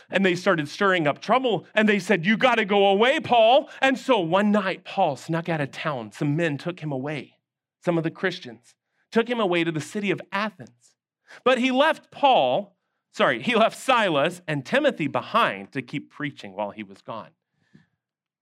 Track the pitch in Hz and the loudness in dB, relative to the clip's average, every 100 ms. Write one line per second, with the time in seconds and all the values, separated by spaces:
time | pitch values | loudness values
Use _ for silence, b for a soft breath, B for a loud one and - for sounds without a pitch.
0 | B 185 190 180 196 170 147 - 202 180 | B 0 2 2 0 0 -2 -2 0 2
1 | 147 - - 247 262 185 B 214 214 208 | 0 -2 0 0 0 -4 B 0 2 2
2 | - 190 165 214 254 233 208 202 196 196 | 0 0 0 2 2 2 0 2 4 4
3 | 240 311 - 240 226 277 294 B 269 262 | 2 2 2 4 6 6 2 B 0 0
4 | - 233 165 185 208 208 190 165 - - | 0 0 2 2 2 2 0 -6 -8 -2
5 | 175 131 - 165 170 160 139 - 160 135 | -2 -2 -4 -4 -2 -4 -4 -6 -6 -6
6 | 107 - 147 151 170 139 175 180 151 131 | -8 -4 -2 0 0 -2 -6 -8 -8 -8
7 | 143 147 - _ _ _ _ _ - 170 | -6 -8 -12 _ _ _ _ _ -2 -2
8 | 160 160 190 180 123 117 _ _ _ _ | -2 -4 -6 -6 -14 -20 _ _ _ _
9 | _ 226 233 240 202 175 165 156 - 214 | _ -2 -2 0 0 0 0 -4 -6 -6
10 | 202 170 - 196 214 - 117 _ _ _ | -4 -4 -6 -6 -6 -8 -20 _ _ _
11 | _ _ B B 247 254 262 254 311 294 | _ _ B B 2 2 2 2 2 0
12 | - - 285 214 127 143 202 _ _ _ | -6 0 2 4 4 0 -2 _ _ _
13 | _ - 185 120 165 226 220 - - 247 | _ 0 0 0 0 2 2 0 0 2
14 | 202 147 147 180 - 147 - 262 294 240 | 4 2 0 -2 -6 -6 -2 0 0 -2
15 | 147 120 117 214 196 98 98 139 123 147 | -4 -4 -2 0 0 -2 -10 -12 -10 -10
16 | - - 147 127 104 95 104 104 98 95 | -12 -12 -12 -10 -14 -6 -6 -8 -16 -16
17 | - 113 80 _ _ b b b b b | -16 -16 -16 _ _ b b b b b
18 | _ _ _ _ | _ _ _ _